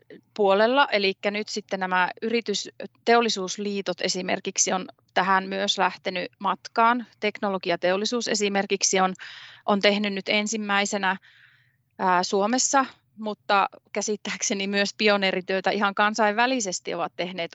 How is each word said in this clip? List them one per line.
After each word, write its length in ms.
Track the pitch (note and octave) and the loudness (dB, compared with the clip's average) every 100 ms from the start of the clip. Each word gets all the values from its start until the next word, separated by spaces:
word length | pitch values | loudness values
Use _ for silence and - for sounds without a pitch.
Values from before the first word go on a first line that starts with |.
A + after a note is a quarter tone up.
| _ - _ - | _ -20 _ 0
puolella. 520 | G3 G3 A3 C4+ C#4 | 2 4 4 4 2
Elikkä 380 | G#3 G3 G3 G#3 | 2 0 -2 -4
nyt 180 | G#3 G#3+ | -4 -6
sitten 320 | - - F#3+ | -8 -6 -4
nämä 300 | F#3 F#3 F3+ - | 0 0 0 -2
yritys-, 460 | A3+ A#3 A3 G3 - - G3+ - | -2 -2 -2 -4 -6 -12 -16 -6
teollisuusliitot 960 | - A#3 A#3 G#3 F#3 - G3+ G3+ F#3+ F3+ | 4 4 4 -2 -6 -6 -6 -4 -4 -4
esimerkiksi 720 | F#3 F#3 F#3 F#3+ F#3+ - - | -2 -2 -4 -4 -4 -2 0
on 160 | F#3+ - - _ | 0 -4 -14 _
tähän 340 | - F#3 F#3+ F#3+ | -2 2 2 0
myös 300 | G3 G3+ - | -4 -2 0
lähtenyt 540 | F#3 - G3 F#3 F3 - | 0 -2 -6 -6 -8 -6
matkaan. 680 | G3 F#3 - - A3+ B3 A3 _ | -4 -4 -4 2 4 2 -4 _
Teknologiateollisuus 1080 | G#3+ - G#3 F#3+ F3+ E3+ F3+ F#3+ G#3+ A#3+ A3+ | -4 -2 -4 -2 -2 0 2 0 0 -2 -2
esimerkiksi 720 | G#3 G3+ G3 G3 G3 - F#3+ | -2 0 0 0 0 2 2
on, 140 | F#3+ F#3 - - - - - | 2 0 -12 -18 -20 -10 0
on 140 | G3+ | 4
tehnyt 320 | G#3 G3+ G#3 | 4 2 0
nyt 160 | G3 - | -4 -2
ensimmäisenä, 880 | G#3+ G#3 A3 G#3 G3+ G3+ G3+ G3 F#3+ - - - _ _ _ _ - | -2 0 -4 -2 0 0 0 -2 -2 -6 -20 -20 _ _ _ _ -2
ää, 240 | F#3+ F3+ | 2 2
Suomessa, 640 | F#3 G3+ G3+ B3+ - C4+ C4 - _ - | 2 0 2 0 2 2 0 -6 _ -12
mutta 500 | G#3+ G#3 - G3+ - - _ | -10 -10 0 2 2 -2 _
käsittääkseni 720 | G#3+ G3+ G#3 - F#3+ - G3 G3 | -6 -4 -4 -6 -6 -4 -2 -2
myös 280 | G3+ G3+ | 0 -2
pioneerityötä 760 | - G#3+ G3+ F#3+ F#3 F3+ F#3+ F#3 | 2 2 4 2 -2 -2 -2 0
ihan 240 | G3+ G3+ | 0 0
kansainvälisesti 1000 | G3 G#3 A3 G#3+ G#3 B3 C4 G3 F3 - | 2 0 2 0 2 0 0 -2 -6 -6
ovat 180 | F3 E3 - | -6 -6 -6
tehneet 340 | F3 F#3 E3+ | -8 -6 -10